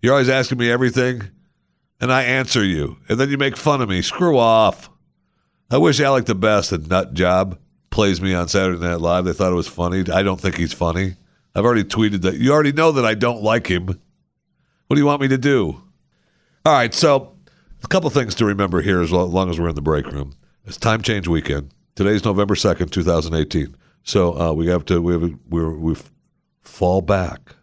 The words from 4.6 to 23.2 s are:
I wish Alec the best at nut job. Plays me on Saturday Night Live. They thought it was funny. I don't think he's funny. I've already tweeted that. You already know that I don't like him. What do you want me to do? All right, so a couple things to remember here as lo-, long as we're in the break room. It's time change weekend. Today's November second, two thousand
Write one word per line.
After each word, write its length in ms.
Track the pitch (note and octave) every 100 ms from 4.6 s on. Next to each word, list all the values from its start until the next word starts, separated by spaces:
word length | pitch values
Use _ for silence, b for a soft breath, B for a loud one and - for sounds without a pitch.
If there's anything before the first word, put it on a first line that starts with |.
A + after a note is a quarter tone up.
| G#2+ - - _ _ _ _ _ _ _ _
I 80 | C3+
wish 220 | E3 C3+
Alec 240 | C#3 C3 A#2
the 100 | G2
best 380 | G#2+ G#2 G2
at 140 | F2+ D2+
nut 260 | F#2 -
job. 460 | D2 F2+ F#2 G2 E2+ _ _ _
Plays 280 | - G#2 F2
me 140 | F#2+
on 140 | F2+ F2
Saturday 320 | G2+ F#2+ F2
Night 200 | F2 F2
Live. 260 | E2+ F2 F2+
They 80 |
thought 180 | E2 F#2
it 40 | F2+
was 120 | E2
funny. 360 | - F2 F#2 F2+
I 120 | F2
don't 180 | G2 F#2
think 160 | F#2+ F2
he's 160 | E2
funny. 420 | - E2+ E2+ G2 F#2 _ _ _
I've 120 | - A2
already 180 | A#2
tweeted 400 | G2 G#2+ G#2+ G2+
that. 120 | F2+ C#2+
You 160 | B2
already 200 | D3 D3
know 200 | C#3+ E3
that 120 | C#3+ A#2
I 80 |
don't 300 | A2 A#2+ A#2+
like 240 | G#2 A#2 -
him. 180 | F2+ F#2
What 1080 | F#2 _ _ _ _ _ _ _ _ _ C#3
do 40 |
you 60 | D3
want 160 | C#3+
me 60 | C#3
to 80 | C3
do? 460 | C#3 C#3 F2 C2+ _ _ _ _ _ _ _ _ -
All 80 |
right, 200 | C#3+ A#2
so 420 | - D#3+ C#3 - - _ b b b
a 40 | -
couple 220 | F#3+ D#3+
things 260 | C#3+ A#2 -
to 100 | G#2+
remember 360 | G2 G2 F2
here 200 | E2 F#2
as 100 | E2+
lo-, 140 | F2+ F2+
long 240 | F2+ F#2
as 100 | E2
we're 100 | E2+
in 60 | D2+
the 60 |
break 240 | D2+ D2+ D2
room. 300 | C#2+ C#2 C#2 _ _ -
It's 120 | -
time 240 | A#2 A2+
change 260 | A2+ G#2 F2
weekend. 460 | E2 - C#2 C#2+ _ _ -
Today's 280 | G2+ G#2+
November 320 | G#2+ G2 G2+ G2+
second, 360 | G#2+ E2+ E2+
two 120 | -
thousand 300 | E2+ E2+